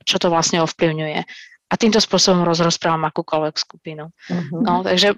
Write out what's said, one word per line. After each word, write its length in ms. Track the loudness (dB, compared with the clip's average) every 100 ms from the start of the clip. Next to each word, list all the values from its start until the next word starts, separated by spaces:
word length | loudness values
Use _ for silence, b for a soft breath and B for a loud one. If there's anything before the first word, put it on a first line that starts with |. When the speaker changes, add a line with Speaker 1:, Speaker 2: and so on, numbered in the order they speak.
Speaker 1:
čo 140 | -4 0
to 100 | 2
vlastne 320 | 2 2 0 -2
ovplyvňuje. 560 | 0 0 0 -4 -6 -8 B B B -8
A 20 | 0
týmto 240 | 2 2
spôsobom 400 | 2 2 2 2
rozrozprávam 640 | 2 2 0 0 0 0 -2
akúkoľvek 480 | -4 -4 -2 -2 -4
skupinu. 560 | -10 -12 -16 -14 -16 _ -8
Speaker 2:
Mhm. 280 | -6 -6 -2
Speaker 1:
No, 240 | 0 0
takže 320 | 0 2 2